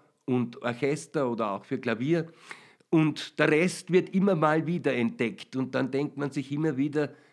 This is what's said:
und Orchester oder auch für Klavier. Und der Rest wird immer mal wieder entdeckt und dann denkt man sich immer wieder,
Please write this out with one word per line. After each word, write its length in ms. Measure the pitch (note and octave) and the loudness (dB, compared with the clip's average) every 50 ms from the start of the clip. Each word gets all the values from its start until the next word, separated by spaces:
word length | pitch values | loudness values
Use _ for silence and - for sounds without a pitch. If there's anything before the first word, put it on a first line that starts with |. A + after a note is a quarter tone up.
| _ _ _ _ - | _ _ _ _ -4
und 360 | - B2+ B2+ A#2+ A#2+ - - | -2 0 0 0 -2 -6 -6
Orchester 720 | - A#2+ A#2 A#2+ D3 C3+ D3+ D#3 - - - D#3 C3+ A#2+ | -6 -6 -4 -2 -2 -2 -2 -2 -6 -6 -4 -2 -2 -2
oder 220 | A#2 G#2+ A2+ G#2 G2 | -2 -2 -2 -4 -4
auch 120 | G2+ - | -6 -6
für 140 | - C3+ A#2 | -6 -6 -4
Klavier. 520 | - A#2+ A2+ G#2 B2+ D#3 E3+ E3 D#3+ E3 - _ - - - - - - _ _ _ - | -2 -2 -2 -2 0 0 0 0 -2 -6 -10 _ -20 -20 -20 -20 -20 -20 _ _ _ 2
Und 480 | E3+ D#3+ D#3 C#3+ D3 - - - - - | 4 4 4 4 0 -4 -8 -6 0 2
der 100 | D3+ D3+ | 4 4
Rest 420 | D3+ D3+ F3+ F3+ - - - - | 4 4 2 0 -2 -6 -4 2
wird 220 | E3 F#3 E3 - - | 2 2 2 2 0
immer 220 | F#3+ F#3 G3+ F#3+ | 2 4 4 4
mal 320 | D3+ D#3 D3+ D3+ D#3+ D#3+ | 4 4 4 2 2 0
wieder 260 | D#3 F3 E3 C3 C#3+ B2+ | -2 -2 -2 0 0 0
entdeckt 600 | A#2+ A#2 A2+ A#2 - A#2+ A2 F#2 - - - - | 2 0 0 0 -2 -4 -4 -4 -8 -14 -10 -6
und 180 | C3 C3 C3 C3+ | -6 -4 -2 -2
dann 160 | B2+ C3+ - | -2 -2 -2
denkt 280 | C3 C3+ D3 C#3 C#3 | -2 -2 -4 -4 -6
man 120 | C#3+ C#3+ C#3 | -6 -6 -6
sich 220 | - D3+ C3 - | -6 -6 -6 -6
immer 260 | C#3+ D3 D#3+ D#3 C3+ | -4 -2 -2 -2 0
wieder, 380 | B2+ C#3+ D3+ C#3+ D3+ D3 C#3+ - - _ _ | 0 -2 -2 0 -2 -4 -4 -6 -14 _ _